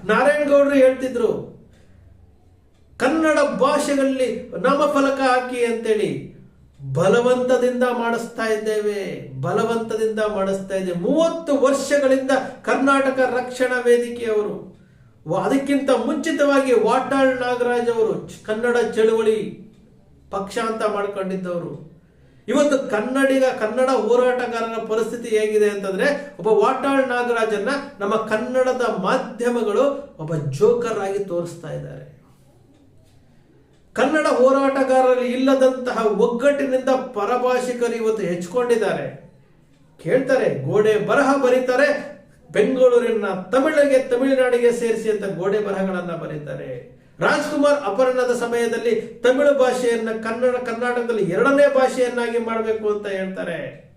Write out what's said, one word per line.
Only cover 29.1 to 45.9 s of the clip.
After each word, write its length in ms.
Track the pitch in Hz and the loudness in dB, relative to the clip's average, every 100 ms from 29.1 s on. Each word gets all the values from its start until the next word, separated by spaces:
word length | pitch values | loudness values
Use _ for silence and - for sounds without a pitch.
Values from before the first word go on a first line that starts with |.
| 262 - - 240 240 208 208 277 - - - | -2 -4 -4 -2 0 0 2 2 0 -12 -14
ಒಬ್ಬ 160 | 156 | -6
ಜೋಕರ್ 640 | 156 143 135 220 240 233 208 | -4 -4 2 2 4 -2 -4
ಆಗಿ 200 | 196 196 | -4 -4
ತೋರಿಸ್ತಾ 540 | 190 175 170 - 151 | -4 -4 -6 -12 -12
ಇದ್ದಾರೆ. 440 | 147 147 147 143 - _ _ _ _ _ _ _ - _ _ _ _ _ _ _ _ _ | -12 -12 -16 -18 -20 _ _ _ _ _ _ _ -20 _ _ _ _ _ _ _ _ _
ಕನ್ನಡ 340 | - 269 311 285 | -2 0 2 2
ಹೋರಾಟಗಾರರಲ್ಲಿ 1080 | 240 262 269 269 269 254 262 254 247 247 | 4 4 4 2 0 2 4 4 2 0
ಇಲ್ಲದಂತಹ 760 | 254 269 262 262 247 247 226 220 | 0 2 4 4 2 -4 0 0
ಒಗ್ಗಟ್ಟಿನಿಂದ 840 | 196 240 - 285 277 262 254 254 | 2 0 2 0 0 -2 -2 0
ಪರಭಾಷಿಕರು 1040 | 254 - 208 202 240 247 247 254 240 233 | -2 -2 -6 -2 0 0 0 -2 -2 -4
ಇವತ್ತು 300 | 226 220 214 | -2 -2 -2
ಹೆಚ್ಕೊಂಡಿದ್ದಾರೆ. 1040 | 175 175 - 247 240 226 190 151 131 - - - _ _ _ _ _ _ | -4 -6 -4 -2 0 0 0 -2 -6 -12 -20 -20 _ _ _ _ _ _
ಕೇಳ್ತಾರೆ, 600 | 156 254 269 254 196 143 | -2 0 2 0 0 -2
ಗೋಡೆ 420 | 135 196 214 208 - | -2 2 2 0 0
ಬರಹ 300 | 254 269 277 | 2 2 2
ಬರೀತಾರೆ, 800 | 254 254 254 247 285 - - - - _ _ | 2 2 0 0 0 0 -6 -18 -20 _ _
"ಬೆಂಗಳೂರಿನ 720 | 190 262 254 254 240 233 220 202 | 0 0 4 4 4 2 -2 -4
ತಮಿಳಿಗೆ, 720 | 185 - 254 311 302 277 262 | -6 -2 0 2 2 4 2
ತಮಿಳುನಾಡಿಗೆ 760 | - 247 269 262 247 240 240 | 2 0 2 2 2 4 2
ಸೇರಿಸಿ" 380 | - 233 214 214 | 2 -2 -2 -2
ಅಂತ 140 | 208 | -2
ಗೋಡೆ 340 | 190 165 190 214 | -4 -4 -2 -2
ಬರಹಗಳನ್ನ 500 | 202 185 190 | -2 -2 -2